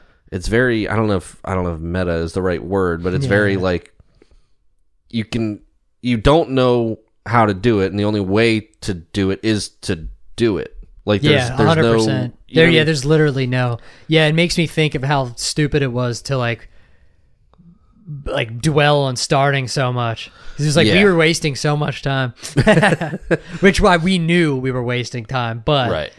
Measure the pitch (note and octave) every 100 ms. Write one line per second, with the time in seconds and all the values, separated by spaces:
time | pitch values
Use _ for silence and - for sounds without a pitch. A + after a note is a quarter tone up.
0 | - _ _ F#2+ F2+ A2+ B2+ A2+ G2+ G#2+
1 | G#2+ F#2+ - - - F#2 F2+ D#2+ E2 F2+
2 | F2+ E2 E2 F#2+ F#2 E2+ D2 G2 F2+ E2+
3 | F2+ A2+ C3+ G2+ G2+ F#2+ F#2 F2 - _
4 | _ _ _ _ _ _ _ _ _ _
5 | _ A#2 G#2+ A#2+ A2 G#2 _ _ _ _
6 | B2 A#2 C3+ D#3+ A#2+ C3 B2+ A#2+ A2+ G#2+
7 | _ _ G#2 A#2 G#2+ F#2 A#2+ G#2 F#2+ G2+
8 | G#2 G#2+ F#2 G2+ A#2 A2 G#2 _ - F2+
9 | E2 G#2 F#2+ F#2+ A2+ G#2 - _ - F2
10 | D#2 - - - A2+ F2 - - - -
11 | - F#3 D3 C#3+ B2 - A2 D#3+ A#2 A2+
12 | A2 C3 B2 - - D#3+ E3 D#3+ D#3 D3+
13 | C#3 D#3 D3+ C3 B2+ B2+ B2 A#2 - -
14 | - D#3+ D3+ D#3+ F3 - D#3 - D#3 D3
15 | C3+ C#3+ B2 A#2+ - - D3 D3+ C#3 A#2+
16 | B2 A2+ - C3+ A#2+ A2+ - - - _
17 | _ _ _ _ _ _ E3+ - _ _
18 | - C#3+ C#3 - A2+ A#2 D#3+ D3 D3 D3
19 | C3+ B2 - C#3+ C#3+ C#3 B2 - B2+ B2
20 | A#2 A2 - - - - D3+ D#3 A#2+ F3+
21 | G3+ E3 D#3+ E3 D#3 B2 D3+ D3 C#3+ -
22 | C#3 C3+ B2+ - - - G#3 F3 D#3+ D#3
23 | D#3 F3 - E3+ - F3 G3 - G3+ F3
24 | F3+ F#3+ E3 F3 D#3 C3 C3 B2+ A#2+ B2
25 | A#2+ B2 A2 C3 A#2 A#2 A2+ C#3+ A#2+ D#2+
26 | C#2+